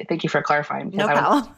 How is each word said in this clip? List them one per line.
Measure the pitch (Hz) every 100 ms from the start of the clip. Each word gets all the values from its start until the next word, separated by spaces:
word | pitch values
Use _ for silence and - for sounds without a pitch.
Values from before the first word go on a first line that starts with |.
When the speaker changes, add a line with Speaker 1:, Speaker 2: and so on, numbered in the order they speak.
| -
Speaker 1:
thank | 165
you | 156
for | 147
clarifying, | - 147 147 135 139
Speaker 2:
No | 196 -
Speaker 1:
because |
I |
wasn't | -
Speaker 2:
problem. | 165 285 -